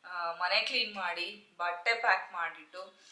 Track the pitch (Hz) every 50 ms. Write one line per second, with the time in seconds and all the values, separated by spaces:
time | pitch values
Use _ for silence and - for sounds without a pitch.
0 | - 180 180 175 170 170 170 170 180 180 196 220 214 - 269 247 226 214 208 196
1 | 185 175 170 175 180 196 208 208 - _ _ - 175 175 175 175 - 233 233 226
2 | - 226 190 185 - - 190 175 170 165 - 160 156 - - 185 190 196 - -
3 | - -